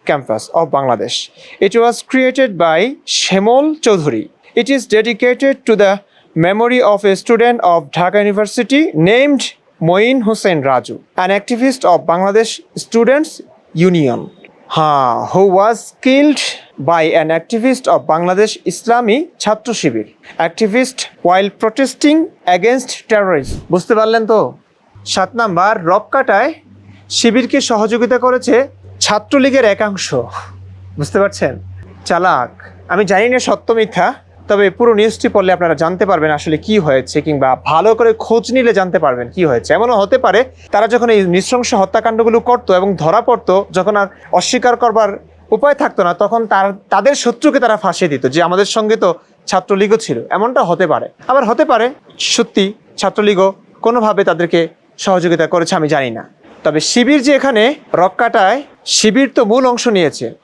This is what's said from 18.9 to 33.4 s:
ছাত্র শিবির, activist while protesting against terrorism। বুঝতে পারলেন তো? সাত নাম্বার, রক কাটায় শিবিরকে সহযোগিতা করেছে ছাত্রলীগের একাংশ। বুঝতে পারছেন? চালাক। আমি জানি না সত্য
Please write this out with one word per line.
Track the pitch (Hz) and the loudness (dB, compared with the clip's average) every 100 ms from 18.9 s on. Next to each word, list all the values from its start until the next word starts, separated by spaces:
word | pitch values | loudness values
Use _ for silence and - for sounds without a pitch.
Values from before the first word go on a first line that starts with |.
| 240 226 254 339 - | 0 2 -2 -2 -6
ছাত্র | 208 214 240 | -4 -4 -4
শিবির, | 220 151 113 104 _ - - | -4 -4 -4 -8 _ -12 -6
activist | 165 - 220 240 254 - - - | -4 -2 0 0 -2 -6 -14 -4
while | 175 185 202 - | 0 2 0 -2
protesting | 220 247 262 - 294 311 370 - - | -4 -2 -4 0 2 2 0 -4 -2
against | 180 220 262 262 - - | 0 2 0 -4 -12 -2
terrorism। | 214 190 156 131 123 - | 0 2 0 -2 -8 -4
বুঝতে | 175 - | -4 0
পারলেন | 214 220 226 220 | 0 2 0 2
তো? | 214 127 135 _ _ _ - - | 0 0 -6 _ _ _ -18 -6
সাত | 196 190 | -4 -4
নাম্বার, | 233 220 170 202 220 165 | -2 -2 0 0 0 0
রক | 202 - | 0 0
কাটায় | 277 262 202 285 - - - - - - | -2 0 0 0 -4 -16 -20 -20 -20 -10
শিবিরকে | - 233 226 240 285 | -2 0 0 0 -2
সহযোগিতা | - 220 220 233 233 247 | 0 -2 0 -2 0 0
করেছে | 247 247 247 247 277 - - - | 0 0 0 0 0 -8 -20 -6
ছাত্রলীগের | - 208 214 277 262 262 | -2 -2 0 0 2 2
একাংশ। | 220 202 214 190 - 131 117 - - - - - - - | 2 0 -2 -6 -6 -6 -6 -10 -16 -20 -20 -20 -16 -10
বুঝতে | 147 196 | -4 0
পারছেন? | 196 - 151 123 - - - - | 0 -2 -4 -6 -16 -20 -20 -12
চালাক। | - 175 180 143 120 - - - - | -4 0 0 0 -2 -10 -20 -20 -4
আমি | 175 | -2
জানি | 196 196 240 | 0 2 2
না | |
সত্য | 247 | 0